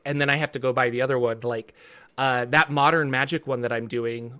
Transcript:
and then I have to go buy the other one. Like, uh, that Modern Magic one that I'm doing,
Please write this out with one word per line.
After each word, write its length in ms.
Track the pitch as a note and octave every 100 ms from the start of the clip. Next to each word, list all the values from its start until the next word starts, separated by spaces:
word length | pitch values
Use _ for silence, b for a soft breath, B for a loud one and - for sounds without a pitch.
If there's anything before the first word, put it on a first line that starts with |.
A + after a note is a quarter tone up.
and 160 | - C#3+
then 100 | C#3+
I 60 | C#3+
have 140 | D3+
to 60 | C3+
go 140 | C3
buy 180 | B2+ B2
the 120 | A#2+
other 140 | C3 C3
one. 240 | A#2+ A2+
Like, 300 | A#2+ A2+ - B B B B -
uh, 280 | C3+ B2 A#2+
that 260 | D3+ D3+
Modern 360 | C#3+ C#3+ E3 C#3+
Magic 380 | C3 C#3 D#3+ -
one 140 | B2+
that 120 | A#2+
I'm 140 | A#2 A#2
doing, 440 | A#2+ A#2 A#2 A#2